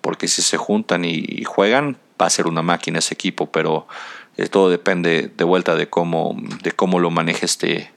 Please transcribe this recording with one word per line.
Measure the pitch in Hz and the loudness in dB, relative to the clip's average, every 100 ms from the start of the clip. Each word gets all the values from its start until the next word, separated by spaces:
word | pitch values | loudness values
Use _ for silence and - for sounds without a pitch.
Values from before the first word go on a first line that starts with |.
porque | - - - | -4 -4 -2
si | - | 0
se | - - | 0 -2
juntan | - 107 - 87 87 | 0 -2 0 -2 0
y, | 80 - | -2 -4
y | - | -8
juegan, | - - 101 127 147 123 _ - | -4 2 4 4 0 -6 _ -2
va | 90 | 0
a | |
ser | - 82 | 2 0
una | 82 | 0
máquina | 85 85 - 82 | 0 0 0 -2
ese | - | -4
equipo, | - 95 - 78 | -4 -6 -4 -2
pero, | 80 80 78 - - - - - - | 0 0 -2 -4 -16 -16 -18 -14 -6
eh, | 95 | 2
todo | 98 95 | 4 4
depende | 87 - 90 85 82 - | 4 2 0 2 0 -2
de | - | -2
vuelta | 82 92 90 | 2 2 2
de | 82 78 | 0 0
cómo, | - 85 80 80 - - - | 0 0 -2 -2 -6 -10 -6
de | 85 | -6
cómo | - 95 90 | -2 0 2
lo | 87 | 2
maneje | 82 82 85 85 | 0 -2 -2 -4
este | - 85 80 - | -2 -2 -2 -6